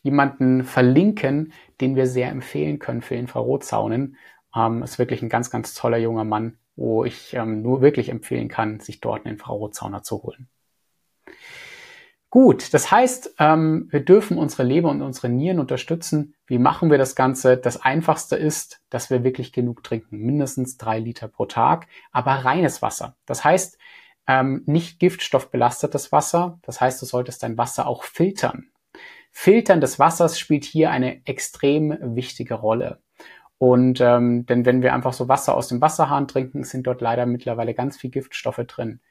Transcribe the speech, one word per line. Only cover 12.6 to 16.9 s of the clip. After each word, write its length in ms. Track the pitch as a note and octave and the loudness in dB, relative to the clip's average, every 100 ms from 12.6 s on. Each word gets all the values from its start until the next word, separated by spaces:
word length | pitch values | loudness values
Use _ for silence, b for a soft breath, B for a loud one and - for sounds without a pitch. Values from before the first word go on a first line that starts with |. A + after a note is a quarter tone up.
| - | 2
das 180 | - - | 0 4
heißt, 440 | G#3 B3+ B3+ - - | 4 4 0 -10 2
ähm, 500 | D#3 D#3 D#3+ D#3 - | 4 6 4 0 -2
wir 100 | C#3+ | -2
dürfen 380 | C3 G3+ G#3+ F3 | 6 6 6 -2
unsere 240 | D3+ - | -2 0
Leber 260 | B2+ D3 E3+ | 0 2 0
und 140 | C#3+ | -2
unsere 260 | C#3 B2+ B2+ | -6 -6 -4
Nieren 300 | A#2+ E3 F3+ | -2 0 0
unterstützen. 760 | C3 B2+ - E3 - D3+ D3 _ - | -2 -4 -4 -6 -2 -4 -4 _ -4
Wie 120 | B2 | 2
machen 320 | B2 D3+ E3+ | 2 2 4